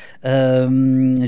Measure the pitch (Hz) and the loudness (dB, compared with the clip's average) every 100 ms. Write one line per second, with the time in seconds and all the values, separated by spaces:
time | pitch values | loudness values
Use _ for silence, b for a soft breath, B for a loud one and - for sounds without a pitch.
0 | B B 131 135 131 131 127 131 131 131 | B B -4 0 0 0 0 0 0 0
1 | 131 127 | 0 0